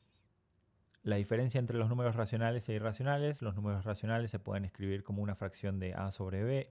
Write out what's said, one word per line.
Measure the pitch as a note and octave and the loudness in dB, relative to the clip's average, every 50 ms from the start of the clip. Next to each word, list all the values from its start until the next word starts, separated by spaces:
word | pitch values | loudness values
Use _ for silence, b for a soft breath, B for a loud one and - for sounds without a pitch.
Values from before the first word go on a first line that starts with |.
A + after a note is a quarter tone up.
| b b b b b b _ _ _ _ _ _ _ _ _ _ _ _ _ _ - | b b b b b b _ _ _ _ _ _ _ _ _ _ _ _ _ _ -2
La | A2+ G#2 | 0 2
diferencia | G2+ G2+ - A2+ A2+ B2+ B2 A#2+ C3 | 2 2 2 2 2 2 2 2 0
entre | A#2+ A#2 A2+ A#2 | 0 0 2 2
los | A2 A2 | 2 2
números | A#2+ B2 B2 A#2+ G#2+ | 2 2 2 2 2
racionales | A#2 A2 G#2 A#2+ A2 A#2 A2+ A#2+ A#2+ - - | 2 0 0 2 2 2 2 2 0 -2 -2
e | A2 | -2
irracionales: | G#2+ G#2+ A2+ G#2+ - B2+ C#3 C#3+ C#3+ D3 D3 D3 C#3 | 0 0 -2 -2 0 0 0 2 2 2 0 0 -2
los | A#2 G#2+ F2+ | -2 -4 -2
números | G#2 G2+ G#2 G2+ F#2+ F#2 | 0 0 0 0 0 0
racionales | A2 G2+ - - G#2+ A2+ A#2 A#2 G#2+ | -2 -2 -2 0 0 0 0 0 0
se | - G2 | -4 -4
pueden | - G#2 G2+ G2 G2 | -4 -2 -2 -2 -2
escribir | F#2+ - - G2 G2 G2 G2 G2 | -4 -4 -4 -2 -2 -2 -2 -2
como | - G2+ G2+ G#2 | -4 -2 -2 -2
una | G2+ G2 | -2 -2
fracción | - G2 G2 - - - G2 G2 F#2+ | -2 -4 -6 -6 -4 -2 -2 0 0
de | F#2 F2+ F2+ | -2 -2 -2
a | F2 F#2+ G2 | -2 -2 -4
sobre | F#2+ - G2 F#2 F#2+ F#2+ G#2+ | -4 -4 -4 -2 -2 0 0
b | B2 C3+ C3+ - - | 2 0 0 -2 -4